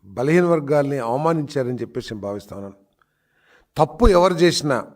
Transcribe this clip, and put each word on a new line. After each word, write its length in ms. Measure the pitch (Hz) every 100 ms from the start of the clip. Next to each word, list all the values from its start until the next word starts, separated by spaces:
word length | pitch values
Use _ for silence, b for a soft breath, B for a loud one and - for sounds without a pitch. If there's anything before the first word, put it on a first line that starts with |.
బలహీన 400 | 98 95 135 170
వర్గాల్ని 540 | 175 165 143 147 139 139
అవమానించారని 760 | 117 127 156 165 139 143 123
చెప్పేసి 340 | 123 117 127 117
నేను 80 | 107
భావిస్తా 360 | 101 101 - 98
ఉన్నాను. 180 | 98 - _ _ _ _ _ _ _ _ _ -
తప్పు 320 | 151 - 233
ఎవరు 260 | 180 185
చేసినా 500 | 175 175 - 147 123 -